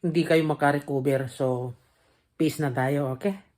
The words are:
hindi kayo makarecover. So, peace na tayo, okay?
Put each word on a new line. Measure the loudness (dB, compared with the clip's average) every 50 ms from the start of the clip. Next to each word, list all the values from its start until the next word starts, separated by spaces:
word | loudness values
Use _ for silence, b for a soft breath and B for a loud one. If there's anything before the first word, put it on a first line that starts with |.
hindi | -2 0 0 0 2
kayo | 4 4 4
makarecover. | 4 2 0 2 2 2 2 0 -2 -4 -4 -2 0 0 0 0 -2 -4
So, | -4 -2 0 0 0 -2 -4 -8 -10 _ _ _ _ _ _ _ _ _ _ _ _
peace | _ 0 0 0 0
na | -2 -2 0
tayo, | 0 0 0 0 0 -2 -2 -4
okay? | -2 -2 -4 -4 -4 -10 _ _